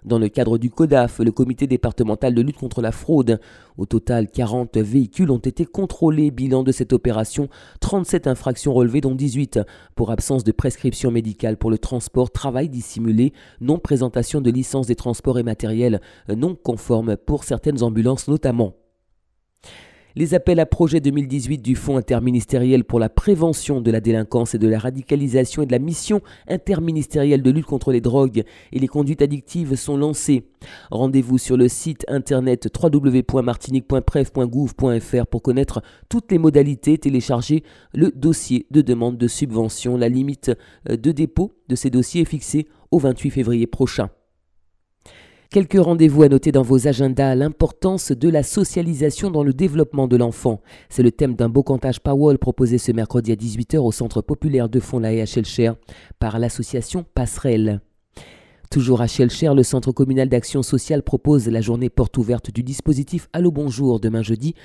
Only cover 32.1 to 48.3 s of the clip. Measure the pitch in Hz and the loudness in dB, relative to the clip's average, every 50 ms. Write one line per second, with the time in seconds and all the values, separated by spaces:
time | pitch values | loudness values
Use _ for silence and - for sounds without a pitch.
32.1 | 131 139 131 - 139 127 127 131 123 120 - 113 - - - 170 143 143 135 139 | -6 -4 -4 -2 -2 0 0 0 0 0 -2 -4 -4 0 0 2 2 4 2 4
33.1 | 123 131 120 - - 135 123 127 120 - - - 131 135 120 - 139 131 123 - | 2 2 2 2 0 0 0 0 -2 -4 -4 -4 -4 -4 -2 -2 -2 -2 -2 -2
34.1 | - 143 135 - - 135 127 120 117 131 147 120 - - - 131 120 113 - - | 0 -2 -2 0 -2 -2 -2 -2 0 -2 -2 -2 -2 -2 0 0 0 0 -2 -2
35.1 | - 123 117 - - 117 - - 120 127 139 - - 113 - - - _ _ - | -2 -2 -2 -2 -4 -4 0 0 0 0 0 -2 -4 -8 -10 -10 -16 _ _ -6
36.1 | - 233 - - 190 165 160 156 147 147 143 143 143 123 - 143 151 156 - 143 | -6 -4 -2 0 2 4 4 6 6 6 6 4 2 -2 0 0 0 2 0 0
37.1 | 135 127 117 - 135 120 117 - 151 - - - - - _ _ - - 160 185 | 0 0 0 0 -2 -2 -2 0 -2 -2 -2 -6 -18 -20 _ _ -2 0 2 2
38.1 | - 131 127 160 160 - - - 131 123 - - 131 151 143 120 123 117 113 120 | 2 2 0 0 0 0 -2 -2 -2 -2 -2 0 2 2 4 4 2 0 0 -2
39.1 | 123 117 120 117 - - 151 135 113 110 113 110 - - - 123 123 123 120 117 | -2 0 -2 -2 -2 -2 -4 -4 -2 -2 -2 -4 -4 -6 -4 -4 -2 0 0 0
40.1 | 123 127 135 139 143 - - - 120 - - - _ _ - - 113 117 113 147 | 0 0 -2 -2 -4 -6 -4 -4 -4 -4 -6 -18 _ _ -8 -6 -4 -2 0 0
41.1 | 165 135 160 147 - - 180 214 - _ _ - 127 120 - 135 120 127 123 - | 0 0 -2 -2 -2 -2 -4 -4 -4 _ _ -6 -4 -4 -2 0 0 0 0 0
42.1 | - 170 165 156 - 147 - - - 151 151 - _ _ _ _ - 175 139 135 | 0 -2 -2 0 -2 -6 -6 -4 -4 -4 -4 -6 _ _ _ _ 0 2 2 2
43.1 | 127 120 - 139 120 139 123 110 120 117 113 113 - - 131 120 - - 110 92 | 0 -2 -4 -4 -2 -2 -2 0 0 0 -2 -2 -2 -2 -2 -2 -2 -4 -6 -6
44.1 | - _ _ _ _ _ _ _ _ _ _ _ _ _ _ _ _ _ _ - | -8 _ _ _ _ _ _ _ _ _ _ _ _ _ _ _ _ _ _ -20
45.1 | - - - _ _ _ _ _ - 202 196 - - 196 175 165 170 165 160 156 | -20 -20 -20 _ _ _ _ _ 0 0 2 4 4 4 4 4 6 6 6 6
46.1 | 139 147 156 143 139 135 - 156 135 139 131 113 135 131 113 147 139 117 139 131 | 8 8 8 8 8 6 4 4 2 2 4 4 4 4 4 2 2 2 0 0
47.1 | 131 123 139 135 131 127 139 156 151 - - 156 - - - 190 190 180 - - | 2 2 0 2 2 2 0 0 0 0 0 0 0 -2 -2 -2 0 -2 -2 -4
48.1 | 143 120 120 170 | -2 0 2 2